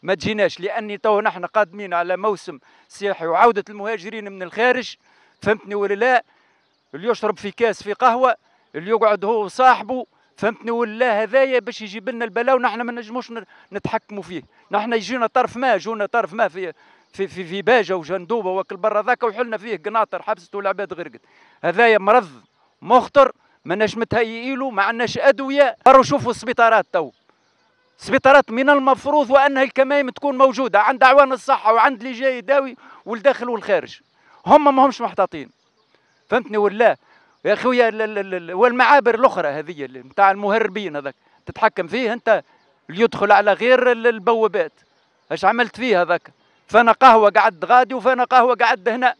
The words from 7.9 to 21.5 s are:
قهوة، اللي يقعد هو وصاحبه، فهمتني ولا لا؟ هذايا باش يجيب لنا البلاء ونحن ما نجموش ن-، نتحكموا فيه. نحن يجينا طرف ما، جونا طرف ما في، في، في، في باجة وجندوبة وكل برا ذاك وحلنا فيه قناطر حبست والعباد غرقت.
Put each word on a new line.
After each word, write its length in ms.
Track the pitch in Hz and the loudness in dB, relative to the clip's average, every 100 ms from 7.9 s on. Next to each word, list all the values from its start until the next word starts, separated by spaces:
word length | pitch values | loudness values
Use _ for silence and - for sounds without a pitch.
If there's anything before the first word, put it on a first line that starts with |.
قهوة، 420 | 202 254 233 254 233 _ _ _ 143 | -2 0 2 0 -2 _ _ _ -14
اللي 140 | 175 | -4
يقعد 360 | 220 220 208 196 | 0 0 0 -2
هو 180 | 233 | -4
وصاحبه، 640 | 202 - 254 226 208 254 233 _ _ _ | -4 2 2 2 -2 -10 -10 _ _ _
فهمتني 340 | 196 220 220 | -6 -4 -6
ولا 200 | 233 233 | -4 -4
لا؟ 320 | 220 247 208 | -2 0 0
هذايا 360 | 220 240 269 254 | 0 0 2 0
باش 220 | 226 233 | -4 -14
يجيب 280 | 214 202 202 | -12 -10 -10
لنا 160 | 233 233 | -8 -6
البلاء 300 | 190 240 262 | -4 0 0
ونحن 260 | 247 220 | 0 -4
ما 100 | 240 | -8
نجموش 400 | 240 214 247 233 | -10 -12 -12 -12
ن-، 140 | 233 190 _ _ | -16 -18 _ _
نتحكموا 500 | 196 - 220 _ 208 | -12 -6 -6 _ -16
فيه. 180 | 170 175 - _ _ | -12 -14 -14 _ _
نحن 220 | 202 220 | -6 -2
يجينا 340 | 233 185 254 226 | -4 -4 -4 -2
طرف 300 | - 247 233 | 0 -2 -2
ما، 200 | 262 208 | -2 -2
جونا 280 | 165 220 202 | -2 -6 -4
طرف 280 | 233 196 | -4 -4
ما 140 | 196 208 | -2 -4
في، 260 | 160 180 - _ _ _ | -4 -12 -12 _ _ _
في، 140 | - 196 | -10 -10
في، 160 | 175 | -8
في 180 | 180 190 | -10 -6
باجة 340 | 190 247 180 185 | 0 0 0 -6
وجندوبة 520 | 151 185 175 233 185 | -6 -10 -6 -6 -4
وكل 280 | 185 190 190 | -6 -8 -6
برا 240 | 214 208 | -4 -2
ذاك 220 | 208 247 | -2 -2
وحلنا 340 | 240 208 240 220 | -2 -4 -8 -8
فيه 200 | 214 196 | -10 -10
قناطر 440 | 156 226 214 185 | -6 -4 -4 -6
حبست 340 | 180 208 170 202 | -8 -10 _ -8
والعباد 380 | 196 190 196 | -6 -6 -8
غرقت. 280 | 165 160 117 _ _ _ | -10 -14 -18 _ _ _